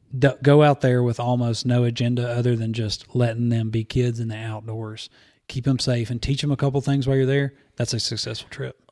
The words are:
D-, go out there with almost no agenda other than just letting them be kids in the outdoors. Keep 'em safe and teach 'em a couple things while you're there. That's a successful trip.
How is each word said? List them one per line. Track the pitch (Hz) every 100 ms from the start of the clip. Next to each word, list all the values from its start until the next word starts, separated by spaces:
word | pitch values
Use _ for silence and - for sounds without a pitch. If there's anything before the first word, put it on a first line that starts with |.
| _ 131
D-, | 135 -
go | 135 147
out | 147 139
there | 127 123
with | 123 117
almost | 120 123 120 113 123
no | 123
agenda | 120 117 120 123 120
other | 120 123 117
than | 113
just | 113 107 - -
letting | 123 120 117 120
them | 117 110
be | 113
kids | 110 127 123 117
in | 113
the | 110
outdoors. | 113 107 110 110 110 110 - _ _ _ -
Keep | 131 131
'em | 127
safe | - 120 110
and | 120
teach | - 143
'em | 147
a | 139
couple | 135 135
things | 131 139 131
while | 135
you're | 131
there. | 139 139 - _ -
That's | 117
a | 113
successful | - 113 - 110 -
trip. | - 131 - _